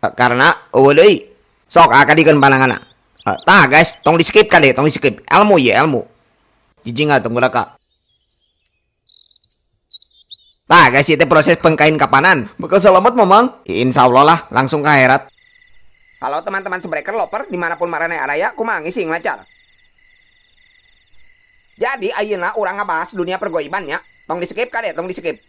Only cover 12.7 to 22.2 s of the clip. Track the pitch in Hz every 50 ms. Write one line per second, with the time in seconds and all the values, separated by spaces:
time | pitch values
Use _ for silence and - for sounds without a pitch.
12.7 | - 196 175 196 185 185 190 240 240 247 214 180 190 214 240 254 - _ _ -
13.7 | 92 98 123 131 123 147 127 127 120 131 143 151 170 160 - - - 117 135 131
14.7 | 156 147 143 151 151 139 131 127 - - - _ - _ _ _ _ _ _ _
15.7 | - - - - _ _ _ _ _ _ 139 131 143 156 160 202 196 196 190 190
16.7 | 180 180 165 180 160 151 147 - 208 226 185 - - - 277 403 214 175 170 165
17.7 | 170 165 175 175 170 151 165 165 170 156 135 135 143 156 185 233 - - 226 233
18.7 | 214 175 151 165 180 - 185 160 160 170 165 - 143 - - _ _ _ _ _
19.7 | _ _ _ _ _ _ _ _ _ _ _ _ _ _ _ _ _ _ _ _
20.7 | - _ _ _ _ - _ _ _ - - - _ _ _ _ _ _ _ _
21.7 | _ _ 220 247 269 254 190 202 - -